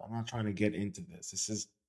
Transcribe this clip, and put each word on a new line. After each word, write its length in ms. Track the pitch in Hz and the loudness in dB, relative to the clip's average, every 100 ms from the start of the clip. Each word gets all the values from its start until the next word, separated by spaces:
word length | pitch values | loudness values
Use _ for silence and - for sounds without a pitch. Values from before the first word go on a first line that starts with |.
I'm 100 | 104 | -4
not 140 | 117 113 | -2 0
trying 160 | 117 | 0
to 80 | 107 | 2
get 220 | 92 107 | 4 4
into 260 | 95 101 92 | 4 -2 -4
this. 300 | 87 85 - | -10 -10 -6
This 180 | 95 - | -2 0
is, 180 | 104 - _ | -2 -4 _